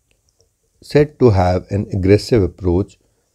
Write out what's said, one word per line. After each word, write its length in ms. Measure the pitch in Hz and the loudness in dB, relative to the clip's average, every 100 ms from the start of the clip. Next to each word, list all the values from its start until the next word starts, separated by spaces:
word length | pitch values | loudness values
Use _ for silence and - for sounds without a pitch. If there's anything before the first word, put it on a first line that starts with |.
| _ _ _ _ _ _ _ _ | _ _ _ _ _ _ _ _
said 380 | - 147 147 - | -2 0 0 2
to 120 | 123 | 2
have 380 | 95 90 92 - | 2 0 -2 -4
an 160 | 101 107 | -8 -6
aggressive 480 | 101 92 104 - 120 | -4 2 2 2 -2
approach, 560 | 87 - 92 87 101 _ _ _ _ | -2 -4 -4 -2 -4 _ _ _ _